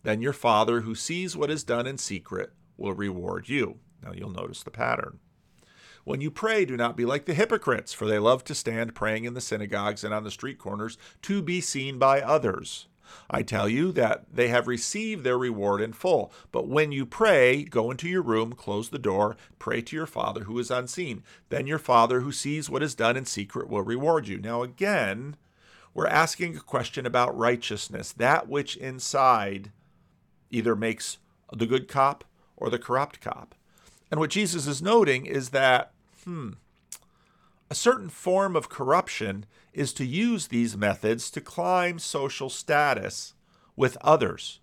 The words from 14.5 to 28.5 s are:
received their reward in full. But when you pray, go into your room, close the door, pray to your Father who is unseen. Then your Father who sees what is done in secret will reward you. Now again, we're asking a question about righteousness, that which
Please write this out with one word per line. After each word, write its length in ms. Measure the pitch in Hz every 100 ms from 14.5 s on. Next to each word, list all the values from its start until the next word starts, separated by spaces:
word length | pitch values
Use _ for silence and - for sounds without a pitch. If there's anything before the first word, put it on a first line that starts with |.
| 123 120
received 560 | 120 - 208 220 208
their 140 | 127 127
reward 420 | 123 107 101 101
in 140 | 113
full. 400 | 110 180 151 101 - -
But 160 | - -
when 240 | 143 156
you 140 | 139 123
pray, 580 | - 220 160 127 139
go 260 | 147 127 113
into 200 | 127 170
your 120 | 185
room, 300 | 147 110 113
close 380 | 120 - 104 117
the 100 | 139
door, 380 | 110 98 104 113 - _
pray 220 | - 117
to 140 | 117 156
your 100 | 160
Father 380 | - 107 104
who 160 | 101 117
is 100 | 120
unseen. 540 | 127 123 - 165 107 - - _
Then 200 | - 139
your 120 | 151
Father 400 | - 120 117 127
who 140 | 127
sees 360 | 127 139 151 147
what 140 | 131
is 120 | 147 -
done 200 | 113 127
in 100 | 131
secret 440 | - 98 - -
will 120 | 107
reward 460 | 98 123 147 160 101
you. 120 | 98
Now 220 | 104 117
again, 760 | 127 127 196 196 104 101 139 147 _ _ _ - -
we're 140 | 165 165
asking 500 | 151 160 - 175 135
a 20 |
question 460 | - 127 120 - 123
about 320 | 123 123 -
righteousness, 760 | 117 123 - 104 - 104 -
that 380 | - 120 156
which 260 | 110